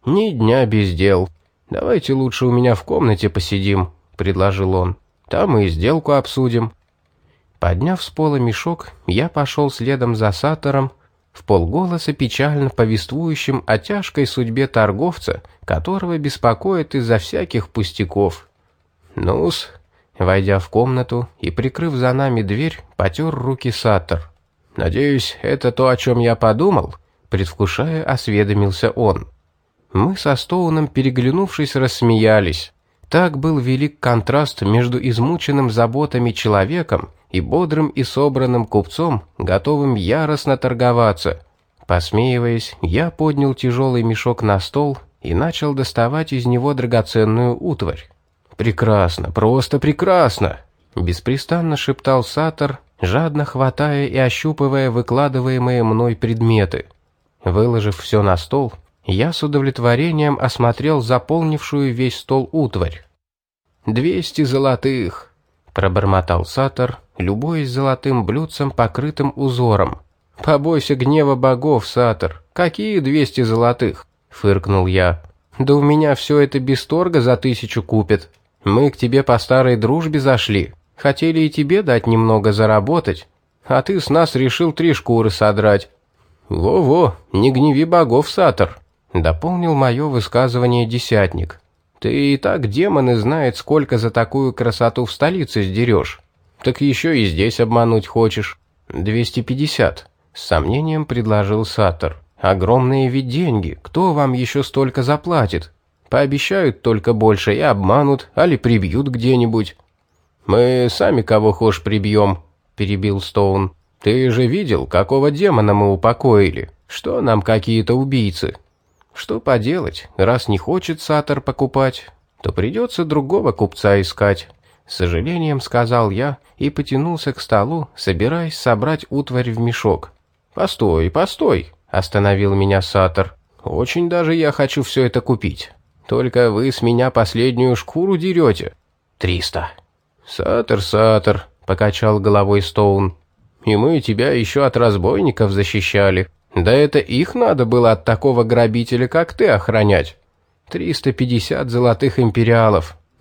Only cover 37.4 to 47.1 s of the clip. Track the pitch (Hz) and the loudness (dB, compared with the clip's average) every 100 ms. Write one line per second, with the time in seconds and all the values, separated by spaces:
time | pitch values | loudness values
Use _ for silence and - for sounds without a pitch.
37.4 | 67 156 175 151 151 - 127 - 147 131 | -2 -2 0 0 -2 -2 -4 0 0 0
38.4 | 127 123 110 104 95 - 165 113 - - | 0 0 0 -2 -2 -4 -2 -2 -6 -8
39.4 | 92 95 143 147 139 110 90 139 156 147 | -2 -2 0 0 0 0 0 0 0 -2
40.4 | - 135 131 120 123 120 113 95 - 82 | -2 -2 -2 0 2 4 2 2 -4 -6
41.4 | - _ _ _ - 90 - 104 127 123 | -12 _ _ _ -2 -2 0 0 0 0
42.4 | 120 117 - - 85 98 165 - 156 143 | 0 -2 -6 -8 -2 -2 -2 0 -2 2
43.4 | 139 131 123 120 135 123 113 110 123 117 | 0 0 -2 0 0 0 0 -2 -2 -2
44.4 | 107 98 - 139 147 135 - _ - 85 | 0 0 -2 -2 -2 -4 -12 _ -4 -2
45.4 | 160 160 147 135 127 - 120 151 160 131 | -2 -2 -4 -2 -4 -2 -2 -2 -4 -2
46.4 | 120 123 139 135 123 120 104 | 0 0 0 -2 0 0 0